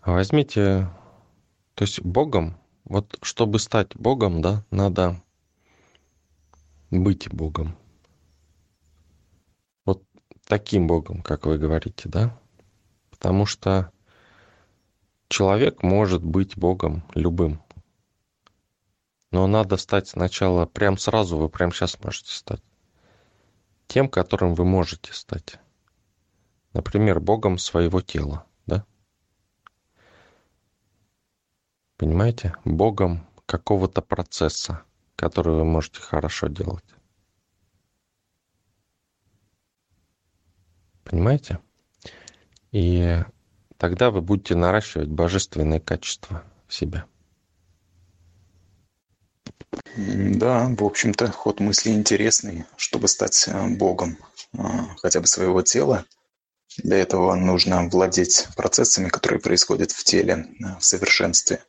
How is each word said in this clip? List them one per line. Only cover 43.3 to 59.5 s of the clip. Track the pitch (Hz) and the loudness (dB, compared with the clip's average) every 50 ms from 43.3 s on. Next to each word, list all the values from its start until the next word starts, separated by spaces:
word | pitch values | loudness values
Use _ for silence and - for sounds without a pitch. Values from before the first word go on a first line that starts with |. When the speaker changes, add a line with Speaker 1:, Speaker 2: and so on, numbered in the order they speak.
| _ _ _ _ _ _ _ _ - | _ _ _ _ _ _ _ _ -10
Speaker 1:
тогда | _ - 87 90 90 123 123 | _ -2 -2 0 2 2 2
вы | 107 95 | 2 0
будете | 80 90 101 95 - - 92 | 0 0 0 0 0 0 2
наращивать | 85 87 87 95 107 104 - - 80 78 76 | 2 4 4 2 2 0 -2 -6 -6 -4 -4
божественные | 78 78 85 85 92 98 - - - 80 76 76 80 78 | 0 0 0 2 2 0 -2 -2 -2 -2 0 2 0 0
качества | - - 85 - - - - - - - - 85 - - _ _ _ _ | -2 -4 -6 -4 -4 -10 -10 -10 -12 -12 -12 -12 -12 -16 _ _ _ _
в | - | -8
себе. | - - 87 90 82 - _ _ _ _ _ _ _ _ _ _ _ _ _ _ _ _ _ _ _ _ _ _ _ _ _ _ _ _ _ _ _ _ _ _ _ _ _ _ _ _ _ _ _ _ _ _ _ _ - - _ - _ - - - - - | -6 -6 -6 -6 -8 -10 _ _ _ _ _ _ _ _ _ _ _ _ _ _ _ _ _ _ _ _ _ _ _ _ _ _ _ _ _ _ _ _ _ _ _ _ _ _ _ _ _ _ _ _ _ _ _ _ -20 -20 _ -16 _ -14 -14 -14 -14 -10
Speaker 2:
М, | 113 101 95 98 98 95 98 101 | -8 -6 -4 -2 -2 0 0 0
да, | 98 107 123 127 117 120 127 | 2 2 2 2 2 2 0
в | 123 107 104 | 0 0 0
общем-то, | 101 - - - 113 101 - 117 113 | -2 0 0 -2 0 0 0 0 -2
ход | 98 - - 110 101 - | -2 -2 -2 -2 0 0
мысли | 101 104 104 - - 113 | 0 0 2 2 2 2
интересный. | 110 107 104 - 107 98 107 110 110 - - 104 87 85 82 - _ | 2 2 2 2 2 2 2 2 2 0 -2 -4 -10 -10 -12 -14 _
Чтобы | - - - - - - | -8 -8 -4 -4 0 0
стать, | 95 - - - - - - - | 0 2 2 0 0 2 2 2
э, | - - 92 98 98 | 2 0 -2 -2 -2
богом, | 98 98 101 95 90 - 90 82 80 - - - _ - - _ - | 0 2 2 2 2 0 -2 -4 -6 -10 -16 -20 _ -20 -20 _ -10
э, | - 95 95 - 80 82 92 90 - | -6 -4 -4 -4 -4 -4 -6 -10 -4
хотя | - 92 - 87 | -2 0 0 2
бы | 85 | 2
своего | - - - 92 92 92 92 | 0 0 2 2 2 2 4
тела, | 90 - - 120 143 143 127 95 82 _ _ _ _ _ _ _ _ _ _ _ _ _ - | 2 2 2 2 2 2 2 0 -2 _ _ _ _ _ _ _ _ _ _ _ _ _ -16
для | - - - 92 | -8 -2 2 4
этого | 98 95 92 - 95 90 92 92 | 4 4 2 2 2 4 4 4
нужно | 92 92 92 92 87 90 92 92 90 87 87 | 4 2 2 2 2 2 2 2 2 2 2
владеть | 92 92 92 92 90 92 90 85 - - - - - | 4 4 4 4 4 2 2 2 2 0 0 -2 -8
процессами, | - - - - - - - - - 95 87 | -4 -2 0 2 2 2 2 2 0 0 -2
которые | - - - - - - | -4 -2 -2 -2 -2 -2
происходят | - - | 0 0